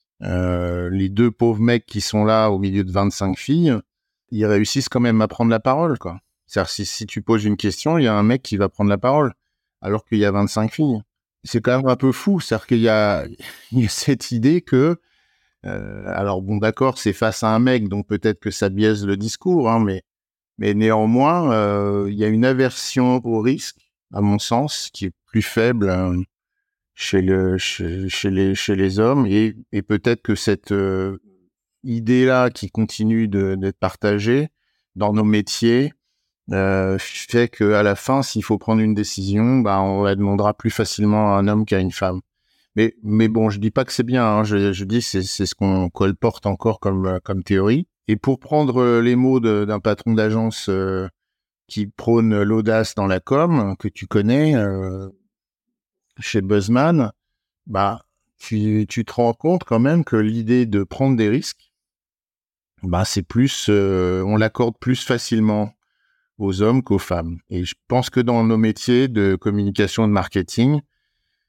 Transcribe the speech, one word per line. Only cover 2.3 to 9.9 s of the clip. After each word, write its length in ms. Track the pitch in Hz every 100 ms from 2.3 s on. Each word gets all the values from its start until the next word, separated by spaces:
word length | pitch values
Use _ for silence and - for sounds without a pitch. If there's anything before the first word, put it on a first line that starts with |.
| 110 110
au 80 | 98
milieu 240 | 98 98
de 80 | 95
vingt-cinq 480 | 98 101 - 95 92
filles, 380 | - 165 165 110 - _ _ _ _
ils 140 | 107 107
réussissent 420 | 104 107 139 -
quand 100 | 123
même 220 | 120 110
à 80 | 110
prendre 200 | - 117
la 120 | 113
parole, 360 | 131 143 170 120
quoi. 220 | 90 85 - _ _
C'est-à-dire, 220 | 101 90
si, 160 | - 101
si 200 | - 107
tu 160 | 107
poses 220 | 107 113
une 120 | 107 101
question, 420 | 104 - 151 165
il 60 |
y 40 | 120
a 60 |
un 100 | 104
mec 180 | 107 135
qui 140 | - 98
va 120 | 98
prendre 220 | - 101
la 80 | 101
parole, 340 | 123 147 131 - _ _ _ _
alors 240 | 95